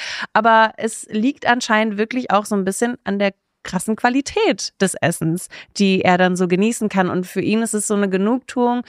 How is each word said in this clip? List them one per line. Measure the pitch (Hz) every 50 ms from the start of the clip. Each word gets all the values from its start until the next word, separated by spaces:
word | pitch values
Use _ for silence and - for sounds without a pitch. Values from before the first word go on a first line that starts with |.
| - - - - - - -
Aber | 208 220 226 226 220 220 220 - -
es | - 226 - - - -
liegt | - 214 214 269 294 - -
anscheinend | - 240 247 - - 226 214 220 220 202 202
wirklich | 220 220 247 254 247 -
auch | - 202 208
so | - 214
ein | 202 185
bisschen | 190 196 - 240 240 247 - -
an | 196 196 202
der | 202 196 190 _ _ _ _ _ -
krassen | - - 190 - - 220
Qualität | - - 247 247 277 277 - - 415 453 370 220 - - - _ -
des | 196 185 -
Essens, | - - 156 170 - 165 160 165 185 - - - - - _ - -
die | 202 190 190 185
er | - 185 180 180
dann | 185 180 180
so | 175 185 175
genießen | 180 180 208 226 240 - 220 208
kann. | - 196 185 175
Und | 131 180 180 -
für | - 196
ihn | - - 208 226
ist | 233 220 226
es | 208 -
so | - 214
eine | 202 202 190
Genugtuung | 185 185 196 214 254 254 - - - 254 240 240 240 247 240